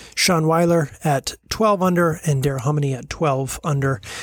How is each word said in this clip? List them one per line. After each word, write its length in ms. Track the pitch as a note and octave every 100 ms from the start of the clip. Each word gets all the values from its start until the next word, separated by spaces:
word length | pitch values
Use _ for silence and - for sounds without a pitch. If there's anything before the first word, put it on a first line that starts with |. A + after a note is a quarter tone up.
| - -
Sean 320 | - E3+ D#3
Weiler 420 | E3 E3+ E3+ C#3+ -
at 320 | D#3+ C3+ - - _
twelve 320 | - G#3+ G3+
under, 380 | F#3 F3 E3+ E3 D#3+
and 180 | C3+
Daryl 180 | C#3 C3+
Humney 320 | B2 D3+ C#3
at 160 | B2+ -
twelve 500 | - D#3 C3+ C3 -
under 380 | E3+ C#3+ C3+ C3 - -